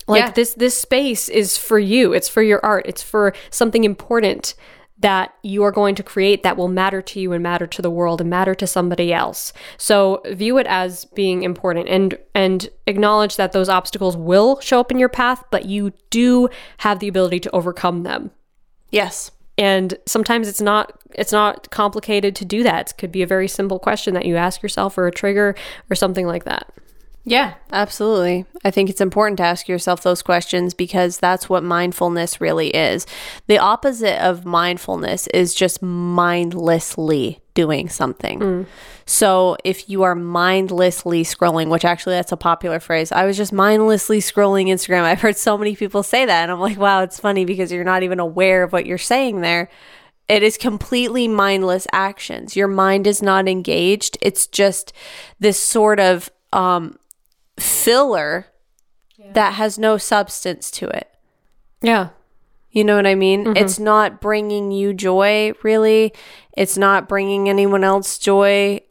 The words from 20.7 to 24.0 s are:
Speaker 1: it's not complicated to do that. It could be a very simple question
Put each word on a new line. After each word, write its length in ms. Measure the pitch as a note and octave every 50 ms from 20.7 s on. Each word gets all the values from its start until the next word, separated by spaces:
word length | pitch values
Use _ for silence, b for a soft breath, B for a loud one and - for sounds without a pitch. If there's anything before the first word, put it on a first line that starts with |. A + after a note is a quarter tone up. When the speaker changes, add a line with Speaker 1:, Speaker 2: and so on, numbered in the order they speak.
| G#3 G#3+ - - - _ _ _ -
Speaker 1:
it's 180 | - G#3 -
not 380 | G#3 G#3 G#3 G#3 - - - -
complicated 640 | - - G#3 G#3 - A3 - - G#3+ G3+ G3+ G3 F#3+
to 80 | - G3
do 180 | F3+ G#3 A3 A#3+
that. 280 | A3 D#3+ - - -
It 60 | -
could 140 | - - F3
be 100 | E3+ F#3 F3+
a 40 |
very 200 | E3+ F#3+ F#3+ F#3+
simple 320 | F#3+ - - G3 G3 F#3+ F#3
question 340 | - G#3+ G#3+ G#3